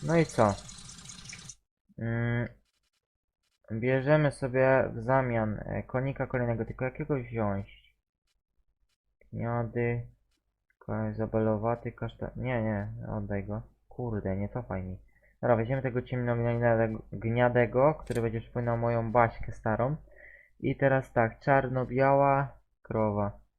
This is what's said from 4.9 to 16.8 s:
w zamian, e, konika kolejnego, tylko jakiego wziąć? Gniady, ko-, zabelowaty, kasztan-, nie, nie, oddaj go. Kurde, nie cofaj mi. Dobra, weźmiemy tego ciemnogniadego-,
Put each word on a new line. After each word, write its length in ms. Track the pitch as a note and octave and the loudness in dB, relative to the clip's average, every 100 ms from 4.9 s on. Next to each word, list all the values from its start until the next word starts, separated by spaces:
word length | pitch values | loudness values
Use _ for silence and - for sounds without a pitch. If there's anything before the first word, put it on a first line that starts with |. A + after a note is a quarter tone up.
w 80 | - | -2
zamian, 580 | A2+ C3+ B2+ A#2 A2 G#2 - | 0 2 2 0 0 -2 -4
e, 160 | G2 | -6
konika 440 | - B2+ C3+ C3+ B2+ | -4 -4 -4 -4 -4
kolejnego, 380 | B2+ A#2+ A2+ | -2 -2 -2
tylko 200 | A2 - | -4 -4
jakiego 300 | C3 - D3+ D3 | -6 -6 -4 -4
wziąć? 800 | A#2+ A2+ G#2+ G2 G2 - _ _ _ _ _ _ _ _ _ _ _ _ _ _ _ | -4 -4 -2 -2 -6 -14 _ _ _ _ _ _ _ _ _ _ _ _ _ _ _
Gniady, 760 | A2 A2+ A#2+ A#2 A#2 A#2+ A#2+ A#2+ _ _ _ _ _ _ _ | -8 -4 -4 -4 -2 -2 -2 -6 _ _ _ _ _ _ _
ko-, 340 | - G#2+ A2 G#2+ | -8 -4 -4 -4
zabelowaty, 760 | A2 A2 A2 G#2+ A2+ A#2 A#2+ | -2 0 0 0 0 -4 -6
kasztan-, 380 | - A2+ - - - | -8 -10 -8 -10 -6
nie, 260 | A#2+ B2 | -4 -2
nie, 300 | A2 G#2 G#2 A2+ A2+ G#2+ | -2 -2 -4 -8 -8 -8
oddaj 280 | G2+ G2+ | -4 -6
go. 180 | G2 G#2 - _ _ | -4 -8 -10 _ _
Kurde, 480 | - B2 G#2+ F#2+ F#2+ | -10 -6 -4 -4 -4
nie 120 | G#2 | -4
cofaj 340 | - A#2+ F#2+ | -6 -8 -8
mi. 160 | F#2 F#2 - _ _ _ | -8 -12 -16 _ _ _
Dobra, 140 | B2 A#2 | 2 2
weźmiemy 260 | A2+ C3+ | 2 -2
tego 200 | C3 A#2+ | -2 -4
ciemnogniadego-, 1000 | B2 B2 A#2+ A#2 A#2 A#2 A#2+ A2+ | -4 -4 -2 0 0 2 2 4